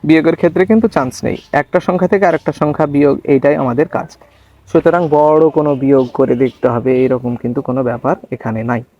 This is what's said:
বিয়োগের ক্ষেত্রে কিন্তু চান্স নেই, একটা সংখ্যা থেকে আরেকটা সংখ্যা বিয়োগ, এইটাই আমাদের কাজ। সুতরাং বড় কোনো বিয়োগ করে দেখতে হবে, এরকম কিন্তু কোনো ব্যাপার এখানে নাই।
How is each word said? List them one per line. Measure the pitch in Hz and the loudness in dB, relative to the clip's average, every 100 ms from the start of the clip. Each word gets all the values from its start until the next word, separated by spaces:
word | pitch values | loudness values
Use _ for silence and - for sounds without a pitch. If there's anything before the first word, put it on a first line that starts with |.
বিয়োগের | 151 160 160 165 | 2 2 2 0
ক্ষেত্রে | 175 170 185 | 0 0 2
কিন্তু | 220 220 | 2 2
চান্স | - 254 - | -2 -4 -6
নেই, | - - - | -8 -8 -4
একটা | - - 180 | -4 0 -2
সংখ্যা | - 180 180 | -2 -2 0
থেকে | 202 190 | 2 2
আরেকটা | 160 - | 0 -4
সংখ্যা | 147 151 147 151 | -2 -2 0 0
বিয়োগ, | 143 143 - | 2 2 0
এইটাই | - 139 143 147 | 0 2 2 0
আমাদের | 131 120 165 | -2 -2 -2
কাজ। | - - - _ _ _ _ _ | -4 -8 -16 _ _ _ _ _
সুতরাং | 160 165 170 165 | 0 2 0 0
বড় | 147 151 156 156 | 2 4 4 2
কোনো | 156 151 135 | 2 -2 0
বিয়োগ | 135 135 127 | 2 2 0
করে | - 131 123 | -2 0 0
দেখতে | 127 - 127 | -2 0 -2
হবে, | 120 131 127 127 | 0 0 0 0
এরকম | 127 123 120 | -2 -4 -6
কিন্তু | 123 123 | -6 -6
কোনো | 135 127 | -6 -4
ব্যাপার | 123 120 135 190 - | -4 -4 -4 -4 -6
এখানে | 123 113 110 | -10 -6 -6
নাই। | 117 120 123 _ | -4 -6 -8 _